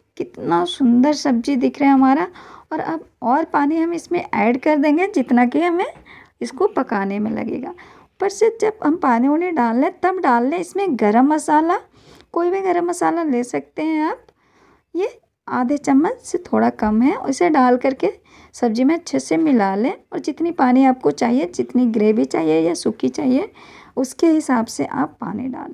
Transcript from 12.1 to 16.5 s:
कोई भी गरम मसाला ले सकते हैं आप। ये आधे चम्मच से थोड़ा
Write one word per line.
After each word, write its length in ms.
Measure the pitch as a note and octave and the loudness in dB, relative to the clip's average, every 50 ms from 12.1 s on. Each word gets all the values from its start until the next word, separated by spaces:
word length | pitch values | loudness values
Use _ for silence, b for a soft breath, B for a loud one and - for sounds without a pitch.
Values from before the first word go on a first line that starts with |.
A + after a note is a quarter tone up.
| b b b b - | b b b b -4
कोई 180 | E4+ F4 F4 | -2 -2 0
भी 100 | F#4 G4 F#4+ | -2 -2 -2
गरम 240 | F#4+ F4 F4 F4 | 0 0 0 0
मसाला 360 | F4 F4 F4 E4+ D#4+ D#4+ E4+ E4 | -2 -2 0 0 0 0 0 -2
ले 200 | D4+ B3 A#3+ A#3+ | -2 -2 -2 -2
सकते 380 | B3 - C#4+ - - _ - D#4 | -4 -6 -8 -8 -8 _ -6 -4
हैं 200 | D#4+ D#4+ D4+ D4+ | -2 0 0 0
आप। 240 | E4 B4+ B4+ - _ b b b b b b b b b b b b - | -2 -4 -6 -10 _ b b b b b b b b b b b b -6
ये 240 | E4 G4 C5 - - _ _ _ _ _ - | -4 -4 -4 -6 -10 _ _ _ _ _ -6
आधे 260 | B3 B3 B3+ A#3+ D4 C#4+ | -4 -2 -2 0 -2 -2
चम्मच 420 | - - C#4 C4+ D#4 G4 C5 B4+ - | 0 2 2 2 2 2 -2 -6 -8
से 160 | - - F4 F4+ | -8 -8 -8 -6
थोड़ा 280 | - | -2